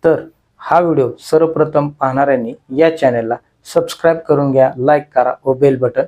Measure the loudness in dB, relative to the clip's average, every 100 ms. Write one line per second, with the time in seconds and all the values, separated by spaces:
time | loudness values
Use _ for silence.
0 | 2 0 -4 _ _ _ -2 0 2 0
1 | 0 -4 -2 0 0 0 0 0 -4 -4
2 | -4 0 0 0 -4 -12 _ 0 0 2
3 | -2 0 -4 -8 _ _ -4 -4 -4 -2
4 | -2 -2 0 0 0 2 2 2 0 0
5 | 0 -2 -2 -2 -4 2 2 2 -2 -2